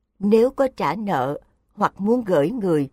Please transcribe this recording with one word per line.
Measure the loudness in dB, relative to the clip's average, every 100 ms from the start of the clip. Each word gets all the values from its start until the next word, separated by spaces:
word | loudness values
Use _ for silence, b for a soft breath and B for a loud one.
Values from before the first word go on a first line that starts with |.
| _ -6
nếu | 2 4 2
có | 2 -4 -2
trả | -4 -4
nợ | -2 -2 -2 -6 _ _ _
hoặc | -4 -4 -2
muốn | -2 0
gửi | 2 2 2
người | -2 -2 -2 -2